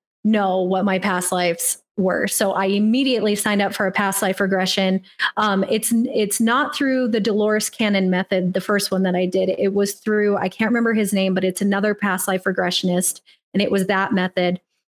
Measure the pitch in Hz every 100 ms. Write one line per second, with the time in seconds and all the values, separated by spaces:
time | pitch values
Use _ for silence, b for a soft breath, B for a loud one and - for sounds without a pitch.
0 | _ _ 214 214 190 185 185 190 202 190
1 | 202 180 180 180 175 170 - - _ -
2 | 185 - 202 - 202 185 196 202 214 247
3 | 269 233 208 208 214 202 202 - 190 190
4 | 196 190 190 190 196 190 185 - 190 190
5 | B B B - 214 196 190 220 - 233
6 | 247 - 202 - 233 254 294 - 269 262
7 | 247 220 220 208 208 214 - - 214 196
8 | 185 185 190 185 185 190 190 202 196 190
9 | 185 180 185 190 185 - 202 196 202 -
10 | 214 214 208 196 185 - 226 240 226 220
11 | 208 196 190 185 185 185 202 196 208 208
12 | 208 185 - 190 196 180 180 - 185 180
13 | 185 - b b _ 196 202 196 190 190
14 | 196 190 180 - 180 180 - _ _